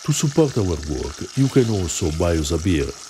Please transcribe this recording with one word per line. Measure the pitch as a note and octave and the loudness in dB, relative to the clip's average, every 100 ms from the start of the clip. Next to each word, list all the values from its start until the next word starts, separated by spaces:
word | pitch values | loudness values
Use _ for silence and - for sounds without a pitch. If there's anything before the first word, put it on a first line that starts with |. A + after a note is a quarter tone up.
To | - | 0
support | D3 D3+ D3+ D3+ C3 | 0 2 2 2 2
our | F#2+ C#2+ D2 | 0 -2 -4
work, | C2 B1 - E2 - | -6 -6 -8 -8 0
you | C3+ | 4
can | C3+ A#2 | 4 2
also | G#2 F2 - F2 D#2+ | 0 -2 -2 -2 0
buy | F2 E2 | 2 2
us | D2 | 0
a | D#2 | -2
beer | F2+ D#2+ C#2 - - | 0 0 0 -8 -2